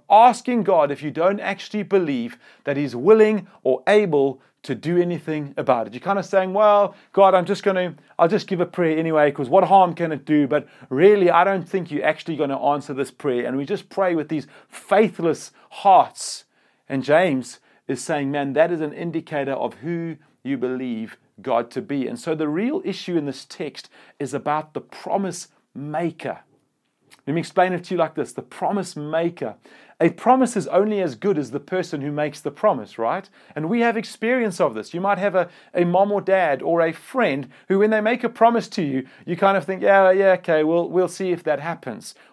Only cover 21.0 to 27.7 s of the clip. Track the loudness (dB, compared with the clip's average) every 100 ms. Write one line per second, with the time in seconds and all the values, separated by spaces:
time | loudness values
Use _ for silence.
21 | -10 -14 _ _ -4 -2 -2 -8 -6 -6
22 | -6 -6 -6 -4 -4 -2 -4 -4 -6 -8
23 | -6 -4 -4 -8 -14 -12 -12 -12 -20 _
24 | -20 -12 -8 -6 -4 -4 -6 -12 -14 -14
25 | -6 -4 -4 -8 -14 _ _ -14 -10 -6
26 | -6 -6 -10 -10 _ _ _ _ _ _
27 | _ _ -6 -4 -2 0 0